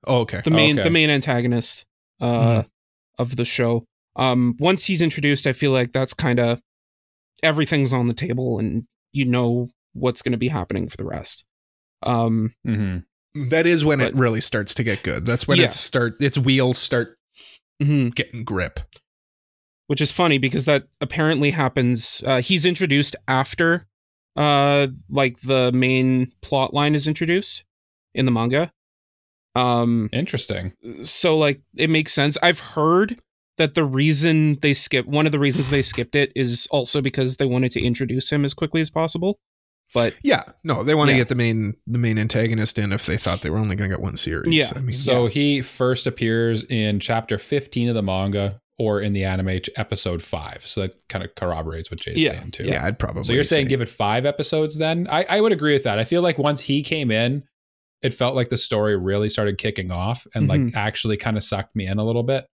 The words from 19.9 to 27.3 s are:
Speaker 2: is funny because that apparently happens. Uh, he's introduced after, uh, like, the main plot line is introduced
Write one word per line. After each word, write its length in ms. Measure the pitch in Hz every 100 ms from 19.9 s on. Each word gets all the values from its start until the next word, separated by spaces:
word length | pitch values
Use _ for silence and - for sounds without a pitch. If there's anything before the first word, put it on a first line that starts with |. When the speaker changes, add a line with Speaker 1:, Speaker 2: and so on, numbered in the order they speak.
| 139
Speaker 2:
is 100 | 147
funny 260 | - 175 139
because 280 | 131 135 135
that 220 | 143 - _
apparently 500 | 135 - 156 151 143
happens. 680 | 151 135 135 123 120 - - 135
Uh, 160 | 131
he's 240 | 123 185 170
introduced 500 | 175 185 143 143 - -
after, 600 | 131 135 - 165 175 - _ _ _ _ -
uh, 520 | 147 143 143 143 139 131 -
like, 300 | 139 135 120
the 300 | 127 131 123
main 580 | 127 127 131 131 127 127 _
plot 320 | - 139 131
line 220 | 143 147 151
is 120 | 147
introduced 560 | 151 165